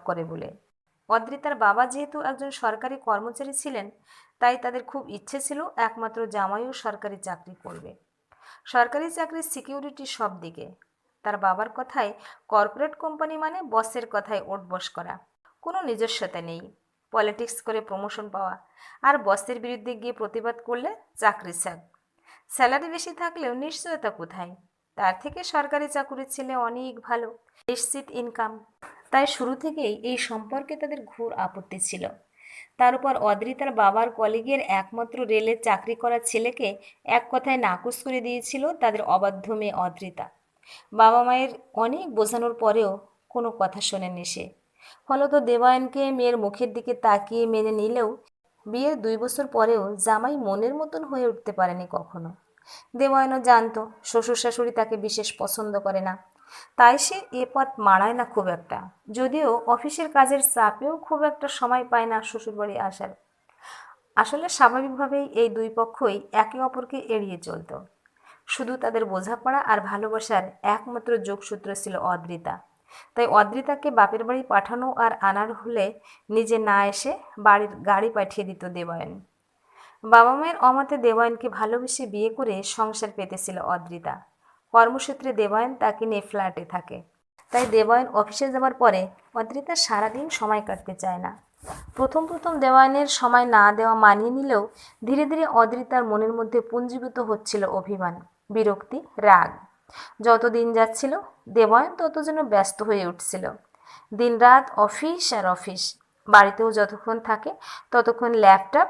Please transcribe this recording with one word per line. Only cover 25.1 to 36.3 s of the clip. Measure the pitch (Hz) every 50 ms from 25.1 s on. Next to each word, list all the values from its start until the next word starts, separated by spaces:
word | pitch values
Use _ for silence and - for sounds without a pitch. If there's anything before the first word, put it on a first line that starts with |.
| 190 185
থেকে | - 294 - 359 359
সরকারি | - - 302 285 285 294 294 294 294
চাকুরির | 294 285 269 277 277 254 269 269
ছেলে | - - 262 254 262
অনেক | 254 240 233 240 247 262 262 240 233
ভালো, | - - 240 233 233 220 226 - _ _ _ _ _ -
নিশ্চিত | 247 240 - - - 277 277 -
ইনকাম। | - 247 240 240 226 - 226 220 220 220 - _ _ _ - - - - - _
তাই | - - 285 285
শুরু | - - - 240 269
থেকেই | 262 - 311 302 311 277 214 214
এই | - 214 240 254 240
সম্পর্কে | - - 233 220 214 208 262 277 277 - 302
তাদের | 302 302 285 294 277 226
ঘোর | - - - 233 226 -
আপত্তি | - 190 185 - 190 185 - - 190
ছিল। | - - - 180 180 - - - _ _ _ _ - - - - - _ _ -
তার | 247 247 254
উপর | 262 262 269 262 262
অদ্রিতার | - 208 202 202 220 247 254 262 277 269
বাবার | 240 220 214 196 196 220 233 240
কলিগের | 226 - 220 214 220 226 226 254 277 262 - -
একমাত্র | 190 196 190 190 - 233 233 226 - 254 247
রেলে | 208 220 220 220 226 226
চাকরি | 220 - 226 202 196 - 226 233
করা | 226 - 240 240 233
ছেলেকে | 233 -